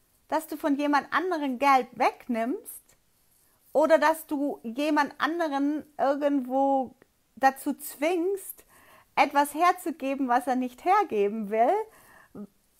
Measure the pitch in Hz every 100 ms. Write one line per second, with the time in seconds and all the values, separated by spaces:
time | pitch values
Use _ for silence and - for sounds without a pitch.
0 | _ _ - 302 311 302 320 277 294 277
1 | 285 277 370 330 285 240 277 262 254 -
2 | 320 - - 226 233 403 480 - _ _
3 | _ _ _ _ _ _ _ 262 311 311
4 | 294 311 - 294 285 - 233 233 294 302
5 | 180 - 262 339 320 277 285 302 - -
6 | 262 285 285 285 247 262 277 269 240 -
7 | _ _ _ - 269 262 294 - - -
8 | 302 359 359 392 - - - _ - -
9 | _ - 277 277 285 302 349 359 339 -
10 | 269 269 262 240 269 247 254 - 349 415
11 | 370 214 202 220 202 220 247 403 440 -
12 | - - _ - 208 _ _